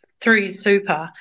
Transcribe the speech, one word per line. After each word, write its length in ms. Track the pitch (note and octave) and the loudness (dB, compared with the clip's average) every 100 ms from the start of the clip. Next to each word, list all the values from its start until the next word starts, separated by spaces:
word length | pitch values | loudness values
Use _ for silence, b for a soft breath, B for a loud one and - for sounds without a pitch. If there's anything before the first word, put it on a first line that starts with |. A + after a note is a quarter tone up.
| _ _ | _ _
through 260 | A#3 A3 G3 | 2 2 0
super, 640 | F#3 G#3 G3+ G3 D#3 E3+ - | -4 0 2 0 -4 -6 -16